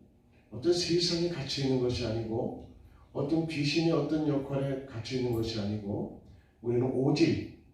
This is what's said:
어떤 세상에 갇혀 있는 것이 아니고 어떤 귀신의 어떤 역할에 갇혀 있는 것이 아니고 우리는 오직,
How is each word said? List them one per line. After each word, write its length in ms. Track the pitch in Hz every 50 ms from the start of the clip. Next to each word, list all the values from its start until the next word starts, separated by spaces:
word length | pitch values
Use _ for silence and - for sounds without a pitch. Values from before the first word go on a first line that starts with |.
| - - _ _ _ _ _ - _ _
어떤 220 | - 120 135 170
세상에 560 | 175 - - 160 170 175 - - 170 165 170 175
갇혀 340 | - 139 139 - - 139 135
있는 160 | 131 131 127
것이 240 | 123 123 123 120 117
아니고 640 | 110 113 113 110 107 113 120 117 110 - - - - - - - - - - - -
어떤 340 | - 135 143 147 160 160 160
귀신의 460 | 160 156 143 143 147 156 165 165 165
어떤 340 | 160 143 143 - 160 156 151 143
역할에 560 | 135 - - - 139 139 139 139 135 131 -
갇혀 320 | - 113 110 - - 131 127
있는 140 | 123 123 117
것이 240 | 113 107 - 110 107
아니고 600 | 101 104 107 107 101 101 104 - 208 - - - - - - - - _ _ _
우리는 220 | 110 120 120 120 127 -
오직, 680 | - 123 131 156 147 151 - - - - - - - - - -